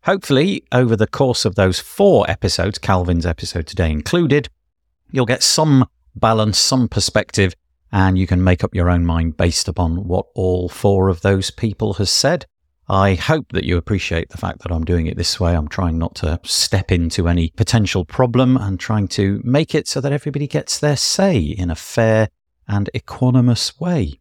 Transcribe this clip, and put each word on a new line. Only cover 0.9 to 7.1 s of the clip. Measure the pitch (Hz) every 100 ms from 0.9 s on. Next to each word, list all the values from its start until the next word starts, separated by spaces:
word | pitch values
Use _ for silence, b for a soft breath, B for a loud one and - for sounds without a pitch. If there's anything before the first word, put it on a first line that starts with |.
| 110
the | 107
course | - 135 120
of | 107 92
those | 95 90
four | - - 196 135 -
episodes, | 92 95 - 90 -
Calvin's | - 92 87 85 85
episode | 82 - 87 78
today | - 82
included, | 76 - 175 160 147 - _ _ _ _ _ _
you'll | 135 117
get | 123
some | - - 156 135 123 _ _ -
balance, | 113 113 107 101
some | - 131 117
perspective, | - -